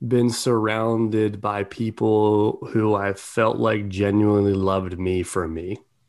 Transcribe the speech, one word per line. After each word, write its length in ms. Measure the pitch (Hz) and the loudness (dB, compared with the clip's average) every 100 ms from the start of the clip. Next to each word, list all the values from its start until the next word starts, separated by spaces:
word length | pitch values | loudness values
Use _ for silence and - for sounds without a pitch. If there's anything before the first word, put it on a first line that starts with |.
| 120 | -2
been 220 | 123 120 | 2 2
surrounded 1120 | 113 131 117 107 110 113 113 113 107 107 101 | 0 0 0 0 0 0 0 0 0 0 -2
by 240 | 104 104 | -4 -4
people 920 | 98 - 113 - 113 107 107 107 110 - - | -6 -6 -6 -2 2 4 4 4 2 -2 -4
who 220 | 113 107 | 0 2
I 200 | 101 98 | 0 -2
felt 420 | 98 - - 110 117 | -6 -6 0 0 2
like 320 | 113 107 101 | 0 0 -4
genuinely 640 | 92 101 104 104 104 101 | -2 2 2 4 4 2
loved 460 | 98 95 95 92 87 | 2 0 0 -4 -6
me 240 | 92 92 | -4 -2
for 260 | 87 95 82 | -4 -4 -6
me. 300 | 80 90 104 _ _ | -6 -10 -12 _ _